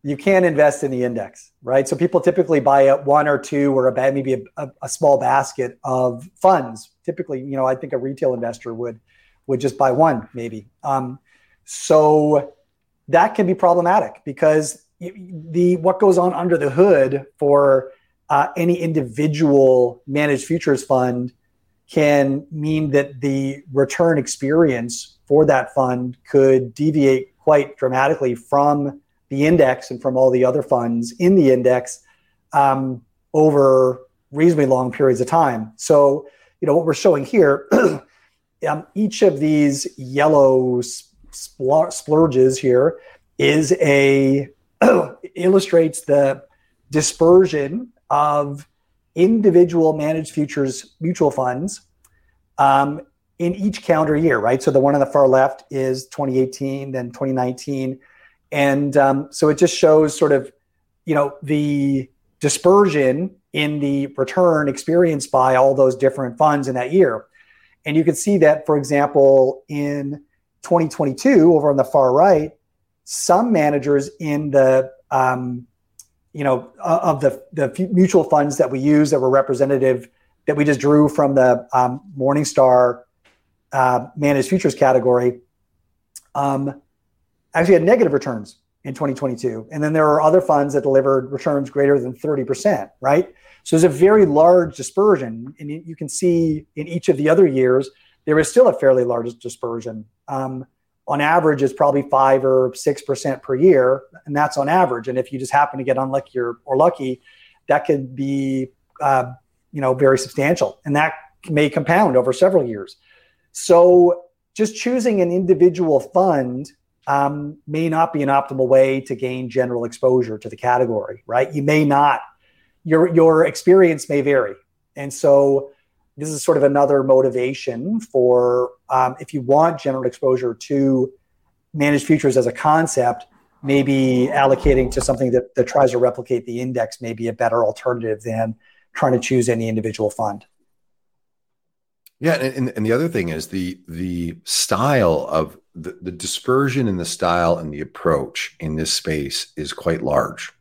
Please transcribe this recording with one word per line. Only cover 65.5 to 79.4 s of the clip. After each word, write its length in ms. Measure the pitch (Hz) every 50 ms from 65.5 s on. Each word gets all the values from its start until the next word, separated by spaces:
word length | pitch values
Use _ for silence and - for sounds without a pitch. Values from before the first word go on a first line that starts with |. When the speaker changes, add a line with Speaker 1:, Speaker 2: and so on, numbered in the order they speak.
| 131
Speaker 1:
all 180 | 127 135 135 135
those 220 | 135 135 131 127
different 420 | 127 131 135 131 139 131 123 117 -
funds 300 | 156 151 147 143 135 135
in 80 | 127
that 160 | 123 123 131
year. 340 | 160 190 185 131 113 110 - _ _ _ _ _ _ _ _ _ _ _ _
And 120 | 156 147
you 80 | 160 160
can 100 | 170 156
see 240 | - - 202 202 185
that, 280 | 156 151 151 151 -
for 100 | - 151
example, 880 | 147 135 127 143 143 143 143 143 147 139 135 135 135 131 131 135 - _ _
in 540 | 151 147 143 143 147 143 139 139 147 147 _ _ _ _ _ _ _ _
twenty 260 | - - 170 170 165 151
twenty-two, 640 | - - 156 139 127 - - 262 277 185 156 175 170
over 160 | 151 143 151
on 60 | 139
the 80 | 135 127
far 280 | - - 143 131 127
right, 400 | 127 143 175 202 185 151 151 151 _ _ _ _ _ _ _ _ _ _ _
some 480 | - - - - - 175 190 233 247
managers 580 | 220 165 151 147 147 143 127 147 143 139 139 139 - _
in 320 | 165 151 147 147 156 143
the, 400 | 135 139 131 131 131 131 131 - - _ _ _
um, 560 | - 135 131 127 127 127 127 123 123 123 123 _ _ _ _ _ _ - _ _ _ _ _ _
you 120 | _ 151 143
know, 260 | 139 131 120 - - _ -
uh, 200 | - 170 165 170
of 180 | - - 151 135
the, 220 | 143 135 131 - - _
the 120 | - 151 139
f-, 260 | 131 - - 185 185
mutual 320 | 220 175 190 180 - 180
funds 360 | 156 156 160 147 143 147 139 -
that 120 | - 127
we 80 | 131 131
use 320 | 135 147 151 147 151 139
that 100 | 151 135
were 100 | 127 127
representative, 800 | 131 139